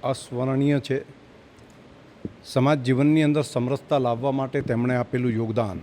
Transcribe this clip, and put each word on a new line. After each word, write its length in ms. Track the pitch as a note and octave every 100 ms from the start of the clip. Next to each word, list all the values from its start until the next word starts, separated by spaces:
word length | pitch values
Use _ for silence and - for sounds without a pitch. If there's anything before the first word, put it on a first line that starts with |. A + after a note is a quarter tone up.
અસ્મરણીય 760 | B2+ C3 - B2 C3 C3+ C#3 C#3+
છે. 180 | - C3+ - - - - - - - - - - - - - -
સમાજ 340 | - - C3 D3+
જીવનની 440 | B2 B2+ D3 D#3 D3+
અંદર 160 | D3 C#3
સમરસતા 580 | - B2 C3+ - C#3+ B2
લાવવા 320 | A#2 C3+ C3+
માટે 280 | C3 C#3+ -
તેમણે 240 | A#2 B2 B2+
આપેલું 420 | A#2+ B2+ B2 A2+
યોગદાન 400 | A2+ A2 A2 F2+